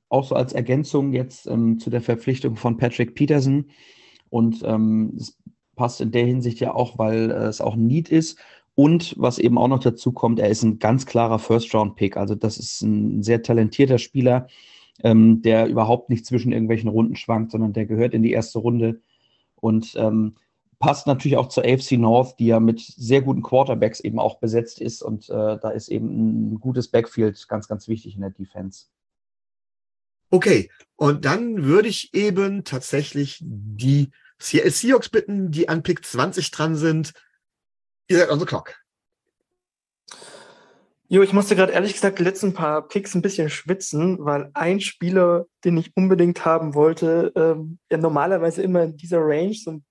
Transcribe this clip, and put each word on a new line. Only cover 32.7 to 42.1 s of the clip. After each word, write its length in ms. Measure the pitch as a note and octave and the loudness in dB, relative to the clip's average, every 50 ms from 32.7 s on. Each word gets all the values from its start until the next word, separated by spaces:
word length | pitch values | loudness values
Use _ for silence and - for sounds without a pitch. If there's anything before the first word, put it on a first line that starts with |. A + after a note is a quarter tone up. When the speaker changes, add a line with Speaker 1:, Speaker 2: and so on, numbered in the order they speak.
| - C3 - - - C#3 D3 - - D3 C#3+ C3+ - - E3 | -8 -10 -8 -4 -4 -4 -4 -4 -4 -4 -4 -6 -6 -14 -14
Speaker 2:
die 680 | - A2+ G#2 G2+ G#2+ G#2+ G#2 A#2+ C3 C#3 D3 C#3 C3 _ _ _ _ _ _ | -14 -12 -12 -12 -12 -10 -4 0 2 2 2 2 0 _ _ _ _ _ _
Se-, 300 | - - - C#3+ - F3+ | -8 -2 0 2 2 2
Seahawks 400 | - - - A#3 C4+ A#3+ - - | 0 0 0 2 2 2 2 2
bitten, 420 | - A3 G#3 - G#3 G3 F#3+ F3 | 0 0 0 0 -4 -4 -4 -2
die 200 | D3 D#3 E3+ - | -2 -2 0 0
an 120 | D#3+ E3 D#3 | 0 -2 0
Pick 220 | - E3+ - - | -2 -4 -4 -4
zwanzig 460 | - - A#2+ C3+ F#3 - F#3 D#3 - | -8 -2 -2 -2 -2 -2 -6 -8 -6
dran 260 | - - D3+ D#3+ D#3+ | -4 -4 -2 -2 -2
sind. 380 | D3+ D#3 E3 D#3+ D#3+ D#3 - - _ _ _ _ _ _ _ _ _ _ _ _ _ _ _ _ _ _ - | 0 0 0 0 0 -2 -6 -10 _ _ _ _ _ _ _ _ _ _ _ _ _ _ _ _ _ _ 0
Ihr 100 | F3+ E3+ | 2 4
seid 120 | F3 - | 4 4
on 80 | D3+ D3 | 2 -2
the 60 | F#3 | -2
clock. 300 | - C3 - - - - - _ _ _ _ _ _ _ _ _ _ _ _ _ _ _ _ _ _ _ _ _ _ _ _ _ - - - - - - - - - - _ _ _ _ _ _ _ _ _ _ - | -4 -6 -8 -8 -12 -20 -20 _ _ _ _ _ _ _ _ _ _ _ _ _ _ _ _ _ _ _ _ _ _ _ _ _ -20 -20 -20 -20 -20 -20 -20 -20 -20 -20 _ _ _ _ _ _ _ _ _ _ 0
Speaker 3:
Jo, 140 | F3+ F#3+ G3 | 4 4 4
ich 100 | F#3+ F#3+ | 6 4
musste 240 | G3+ G3 G3+ G#3 | 2 2 2 4
gerade 160 | F3+ F#3+ F#3+ - | 2 2 2 2
ehrlich 220 | - F#3+ G#3 F#3+ | 0 -2 -2 -4
gesagt 240 | - - G3 | -2 -2 -2